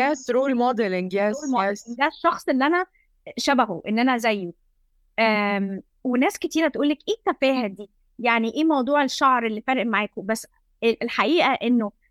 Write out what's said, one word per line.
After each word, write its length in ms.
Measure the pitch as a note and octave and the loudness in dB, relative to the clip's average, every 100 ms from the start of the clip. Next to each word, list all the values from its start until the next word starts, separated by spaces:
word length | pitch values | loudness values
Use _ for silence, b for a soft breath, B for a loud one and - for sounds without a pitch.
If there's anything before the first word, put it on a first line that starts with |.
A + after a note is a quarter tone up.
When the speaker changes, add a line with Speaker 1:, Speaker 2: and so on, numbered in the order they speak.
| C4+ | 2
Speaker 1:
Yes, 40 | D4+ | 0
role 360 | C4 B3 C4+ | 0 0 2
modeling. 560 | A#3+ B3 A#3 G3+ F#3 F#3 | 2 2 2 0 0 -2
Yes, 200 | G3 G#3 C4+ | 0 0 -2
Speaker 2:
role 160 | D4 | -2
model. 380 | B3 G3 G3+ A#3 | 0 0 -2 -8
Speaker 1:
yes. 40 | A#3+ | -4
Speaker 2:
ده 80 | D4 | -4
الشخص 420 | - E4 E4+ - | 0 -2 -2 -2
اللي 180 | C4 C#4+ | 0 2
أنا 200 | F4 F#4 _ _ _ - - | 0 -2 _ _ _ -14 -6
شبهه، 440 | C#4+ C4 G#3+ E3+ - | 0 2 2 -2 -2
إن 100 | A3 | 0
أنا 180 | C4 A#3+ | 2 2
زيه. 340 | A3+ G#3 F3 - _ _ _ _ _ - | 0 -2 -4 -12 _ _ _ _ _ 0
آم، 640 | A3 G#3+ G3+ G3+ G3 G3 - _ | 2 2 0 0 -2 -6 -12 _
وناس 340 | B3+ B3 D4+ - | -2 2 2 0
كتيرة 300 | D#4+ D#4+ D#4+ | -4 0 0
تقولك: 300 | - D4 D4 - | 0 0 -2 -4
"إيه 60 | |
التفاهة 520 | A4 F#4 - C4+ B3+ G#3 | -4 -2 0 0 0 -2
دي؟ 240 | G3 G3+ _ _ - | -6 -16 _ _ -4
يعني، 360 | A#3 A#3 A3+ | 0 2 0
إيه 100 | D4 | 0
موضوع 380 | D#4+ C#4+ B3 D4 | 2 2 2 2
الشعر 420 | C4+ - C4+ B3 A3+ | 0 2 2 2 0
اللي 140 | G#3+ B3+ | -4 -2
فارق 200 | C4 A3+ | -2 0
معاكم؟" 400 | G3+ G#3 - F#3+ | -2 -2 -6 -6
بس 200 | A3+ - _ _ - | -6 -6 _ _ -4
ال-، 180 | A3+ - | -2 0
الحقيقة 460 | A#3+ - G#3+ E4+ C4+ | -4 0 2 4 2
إنه 400 | B3+ A#3 A#3+ G#3 - _ | 2 0 0 0 -8 _